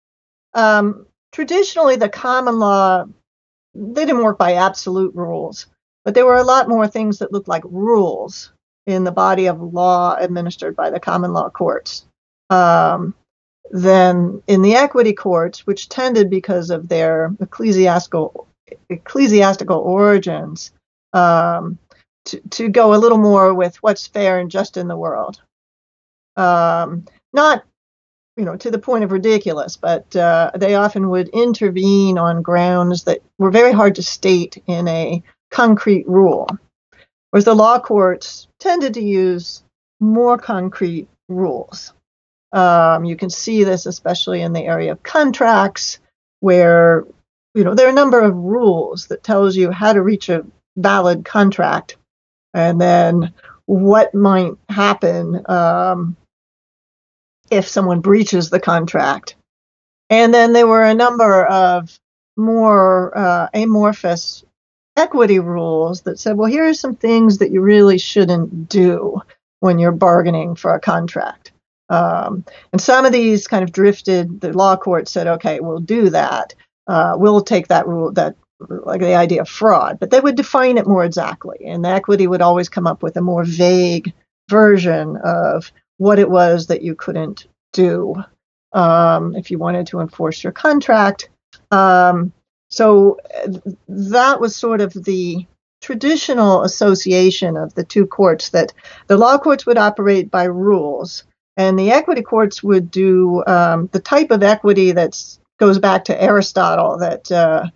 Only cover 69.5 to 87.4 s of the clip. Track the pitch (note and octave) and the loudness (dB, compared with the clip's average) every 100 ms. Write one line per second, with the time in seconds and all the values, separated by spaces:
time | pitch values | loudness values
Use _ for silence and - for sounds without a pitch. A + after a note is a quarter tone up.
69.5 | _ F#3 E3+ F3 E3 F#3 F3 E3+ E3 E3 | _ 0 2 0 2 2 4 2 -2 -6
70.5 | E3+ E3+ E3 - E3+ E3+ - - - _ | -6 -4 -2 -2 -4 -4 -8 -10 -12 _
71.5 | _ _ _ - F3 F3 E3+ - F#3+ - | _ _ _ -6 -2 -2 -4 -6 -8 -12
72.5 | - _ G3+ - C4 C4+ B3 A3+ G#3+ - | -20 _ -4 2 4 4 2 2 0 -2
73.5 | G#3 F#3 E3+ G3+ G3+ - F#3 F3 F#3+ D#3 | -4 -2 2 2 2 -2 -2 -2 -8 -6
74.5 | F3 F#3+ F#3 F#3+ E3+ D#3 F3+ E3+ E3+ E3 | 0 2 2 0 -4 -4 -4 -4 -2 -4
75.5 | D3+ E3 E3 E3 A#3 G3 E3+ C#3+ C3+ - | -6 -6 -8 -4 0 2 2 -2 -4 -8
76.5 | - _ _ - F3 E3+ E3+ G#3 G#3 G3+ | -14 _ _ -4 0 0 2 2 2 2
77.5 | F#3 - E3 - E3+ E3 F#3 D#3 - _ | -2 2 0 0 -4 -4 -2 -4 -6 _
78.5 | _ E3+ F3 - F#3 F3+ F3+ E3+ F3 E3 | _ -16 -14 -8 -4 0 2 2 0 -4
79.5 | - A3 F3+ - - F3+ C4 C#4 B3+ B3 | -2 2 2 0 -6 0 2 2 0 -2
80.5 | C#4 B3+ A#3+ G3 F#3+ F3 E3+ - - - | 0 2 2 2 0 0 -4 -8 -10 -14
81.5 | - - E3+ F3 F#3+ G3 G3+ F#3 F3+ F3 | -16 -12 -8 -4 -2 -2 0 0 2 2
82.5 | F3 F3 - F3+ E3+ D#3+ F3 F3+ F3 E3+ | 2 -2 -4 -4 -4 -6 -4 -4 -2 -4
83.5 | E3 F3+ F3+ F3+ E3+ E3+ - _ _ - | 0 2 2 0 -2 -8 -14 _ _ -2
84.5 | G#3 G#3+ G3+ F3 D#3+ D#3 D#3 E3+ E3+ D#3+ | 4 4 4 2 -2 -4 -8 -6 -2 -2
85.5 | D#3+ - _ _ - G3 G3+ G3+ F3+ F3 | -4 -8 _ _ -2 2 4 4 4 4
86.5 | E3+ E3 E3+ E3 D#3+ - E3 D#3+ - | 2 -2 -6 -6 -10 -8 -8 -10 -12